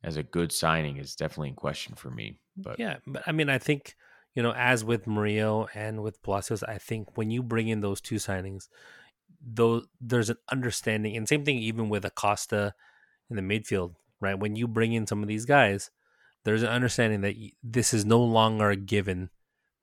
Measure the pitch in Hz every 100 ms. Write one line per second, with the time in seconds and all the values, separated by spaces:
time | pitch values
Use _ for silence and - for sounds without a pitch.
0 | - 76 73 87 85 - 82 80 76 69
1 | 69 - 78 - 71 67 73 71 - -
2 | 67 58 53 - _ - 190 - 226 -
3 | - 139 - 160 147 131 - 139 - -
4 | _ - _ - 117 113 123 123 110 117
5 | 110 107 104 107 110 107 107 104 107 110
6 | 107 - - 98 - 110 - 104 - 113
7 | 104 - 110 117 123 113 113 107 101 98
8 | - 110 - 95 95 98 - _ - -
9 | - _ _ _ 123 113 117 117 - -
10 | 120 123 110 117 - 135 123 - - 110
11 | 107 110 107 151 143 131 110 110 110 104
12 | 95 - 104 104 - 104 104 - _ _
13 | _ _ - 110 95 107 107 98 87 87
14 | _ - 98 98 107 107 120 110 113 113
15 | 107 104 104 107 120 143 110 98 - _
16 | _ _ _ _ - 110 113 120 123 -
17 | 113 104 101 107 107 _ 120 120 113 113
18 | 104 117 120 113 110 110 104 98 98 104
19 | 98 90 92 _ _ _ _ _